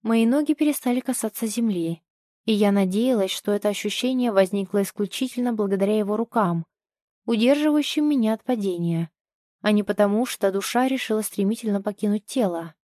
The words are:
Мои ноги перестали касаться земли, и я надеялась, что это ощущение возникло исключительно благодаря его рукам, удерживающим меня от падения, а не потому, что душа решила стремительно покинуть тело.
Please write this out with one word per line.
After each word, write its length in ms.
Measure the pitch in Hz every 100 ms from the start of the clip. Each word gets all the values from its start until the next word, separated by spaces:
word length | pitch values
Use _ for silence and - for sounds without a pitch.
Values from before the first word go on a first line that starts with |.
Мои 240 | 220 226 226
ноги 280 | 277 302
перестали 460 | 302 302 277 - 247
касаться 480 | - 247 226 - 226
земли, 540 | 208 233 185 165 170 _ _ _ _ -
и 80 |
я 180 | 214 208
надеялась, 600 | 202 190 190 247 240 190
что 200 | - -
это 160 | 202 208
ощущение 640 | 202 208 - 247 254 247
возникло 500 | 196 190 196 190 202
исключительно 720 | 196 - 202 - 254 - 247
благодаря 460 | 226 202 196 196 214
его 180 | 202 214
рукам, 500 | 233 240 190 170 165 _ _ _ _ _ -
удерживающим 800 | 233 233 285 302 302 285 - 302
меня 280 | 285 220
от 100 | 220
падения, 680 | - 247 196 175 170 165 165 _ _ _ _ _
а 100 | 208
не 120 | 208
потому, 420 | 202 202 208 208 247
что 260 | - 202
душа 360 | 196 196 240 262
решила 340 | 269 - 214
стремительно 600 | 214 - 196 226 226 202
покинуть 440 | 202 202 208 208 -
тело. 500 | 277 208 170 165 -